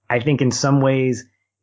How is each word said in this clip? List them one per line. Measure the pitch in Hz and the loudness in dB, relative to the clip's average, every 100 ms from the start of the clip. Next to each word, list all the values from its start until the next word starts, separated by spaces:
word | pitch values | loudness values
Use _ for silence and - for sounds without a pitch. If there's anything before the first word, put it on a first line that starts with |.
| - | -4
I | 123 | -2
think | 139 135 | 0 0
in | 131 | 0
some | 123 139 139 | 0 0 2
ways | 135 135 131 117 - _ _ _ | 2 0 -2 -4 -8 _ _ _